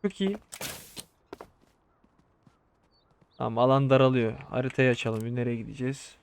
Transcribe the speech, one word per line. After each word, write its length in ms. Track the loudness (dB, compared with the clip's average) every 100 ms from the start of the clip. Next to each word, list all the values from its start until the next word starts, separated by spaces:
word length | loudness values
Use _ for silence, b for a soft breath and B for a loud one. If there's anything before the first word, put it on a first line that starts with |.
Çok 180 | -4 -2
iyi. 160 | -2 -2 _ -12 -12 -12 -16 -20 -20 _ _ -20 -20 _ _ _ _ _ _ _ _ _ _ _ _ _ _ _ _ _ _ _
Tamam, 200 | -4 2
alan 320 | 4 4 6
daralıyor. 420 | 6 6 4 0 -4 -8
Haritayı 400 | -6 -4 2 2
açalım. 300 | 2 -2 -4
Bir 160 | -4 -4
nereye 200 | -4 -4
gideceğiz? 600 | -8 -6 -6 -6 -14 _